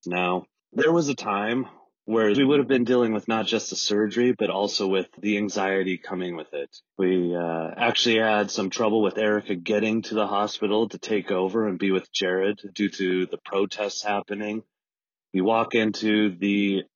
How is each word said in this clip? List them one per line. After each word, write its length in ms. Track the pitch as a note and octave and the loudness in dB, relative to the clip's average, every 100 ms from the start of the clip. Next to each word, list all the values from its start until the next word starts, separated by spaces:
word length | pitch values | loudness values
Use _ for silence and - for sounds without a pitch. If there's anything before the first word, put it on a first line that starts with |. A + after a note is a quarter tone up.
| F2+ | -6
Now, 380 | F2+ F2+ F2+ - _ _ | -2 0 -2 -4 _ _
there 200 | - D#3 | 0 2
was 160 | E3+ C#3+ | 4 2
a 60 | |
time 520 | C3 A2 G2+ G#2+ A#2+ B2+ - _ _ | -2 -2 -2 -2 -4 -6 -12 _ _
where 280 | - A2+ G#2+ | -2 2 4
we 100 | G#2 | 4
would 160 | C3+ C#3+ | 4 4
have 100 | A#2+ | 4
been 160 | C3 | 2
dealing 280 | A#2+ B2 A#2 | 4 4 4
with 160 | A2 - | 0 -2
not 180 | A2+ G#2 | -2 0
just 220 | A2+ - | -2 -2
the 80 | - | -4
surgery, 560 | - G#2 G#2+ A2 B2 | -2 0 0 2 2
but 160 | A#2 G#2 | 2 0
also 380 | F#2+ G2+ - G2 | 0 -2 0 0
with 220 | F#2+ F2+ - | 0 -2 -6
the 180 | G2 G#2 | -2 -2
anxiety 600 | G#2 G2+ F#2+ G2 F#2 F2+ | -2 -2 0 0 0 -4
coming 380 | - F#2 F2+ E2+ | -6 -6 -6 -8
with 180 | D#2 | -8
it. 200 | D2 C#2 - _ - | -8 -10 -12 _ -2
We, 400 | F#2 F#2 F2 F2 | 2 2 2 0
uh, 340 | E2+ E2 D#2+ D#2+ | -2 -4 -6 -2
actually 400 | A#2 A#2 A#2+ A2+ | 0 2 2 2
had 340 | A2 G#2+ G2+ | 4 2 0
some 200 | - G2 | -2 -4
trouble 320 | - A2 A2 | 0 0 2
with 160 | G2+ G#2+ | 2 2
Erica 380 | G#2+ G#2 - F#2+ | 0 0 -2 -6
getting 440 | E2+ G#2 A2 A2+ | -2 0 0 -2
to 120 | G#2 | -2
the 120 | G#2+ G2+ | -2 0
hospital 640 | G2+ G#2+ - G#2+ G#2 A2+ | 0 -2 -2 -2 0 0
to 100 | F#2+ | -4
take 320 | - G#2+ F2+ | -4 -4 -2
over 380 | F#2+ F#2 A2 A2 | -2 0 0 -2
and 100 | F2+ | -2
be 120 | G2 | 0
with 200 | F#2 - | 0 -2
Jared 500 | - F#2+ F#2 G2 G#2 G2+ | -4 0 0 0 -2 -8
due 140 | F#2 G2+ | -4 -2
to 380 | - F#2 F#2 F2+ | 0 0 0 -2
the 120 | - | -6
protests 580 | - G2 G2 - G#2 - | -4 -2 -2 -4 -6 -4
happening. 600 | G#2+ G2+ - G#2 G#2 G#2+ - _ _ _ _ _ _ | -4 -4 -4 -8 -6 -8 -10 _ _ _ _ _ _
You 140 | F#2+ | -2
walk 300 | F#2 A2+ A2+ | 2 2 2
into 600 | A#2 A2 G2+ G#2+ G#2+ G#2+ F2 | 2 0 0 0 2 2 0
the 460 | G2+ G2+ G2+ F#2+ - | 0 2 2 0 -4